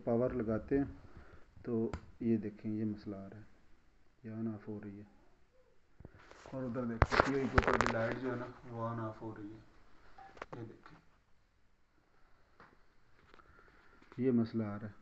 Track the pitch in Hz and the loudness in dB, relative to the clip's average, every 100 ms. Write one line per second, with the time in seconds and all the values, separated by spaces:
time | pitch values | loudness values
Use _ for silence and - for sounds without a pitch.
0 | 127 117 127 127 110 107 - 139 139 - | 2 2 2 0 0 0 2 2 0 -6
1 | - - - - - - - 113 113 - | -16 -18 -16 -18 -18 -12 -2 0 0 -4
2 | - - 117 110 104 101 110 107 107 104 | -10 -2 2 2 0 -6 -4 -2 -2 -4
3 | 107 98 98 107 107 - - - - - | -6 -8 -10 -14 -18 -20 -20 -20 -20 -20
4 | - _ 113 113 113 104 - 104 104 101 | -20 _ -10 -4 -4 -4 -8 -8 -8 -12
5 | 104 - - - - - - - - - | -16 -20 -20 -20 -20 -20 -20 -20 -20 -18
6 | - - - - - 131 127 117 117 113 | -18 -18 -20 -20 -10 -6 -2 -2 2 4
7 | - - - 139 127 127 - - 120 117 | 6 8 8 6 4 4 6 6 4 4
8 | 113 120 131 120 120 - 123 113 113 117 | 2 0 -2 -2 -4 -10 -10 -6 -4 -4
9 | 110 110 113 107 104 110 - - - - | -6 -6 -10 -10 -12 -14 -20 -20 -20 -20
10 | - - - - - 117 110 - - - | -18 -18 -14 -12 -12 -10 -12 -14 -20 -20
11 | - - _ - _ _ - _ _ _ | -20 -20 _ -20 _ _ -20 _ _ _
12 | _ - - - - - - - - - | _ -20 -20 -20 -20 -20 -20 -20 -20 -20
13 | - - - - - - - - - - | -20 -20 -20 -20 -20 -20 -20 -20 -20 -20
14 | - - 131 120 113 113 107 101 104 - | -10 0 4 6 4 0 -2 -4 -10 -12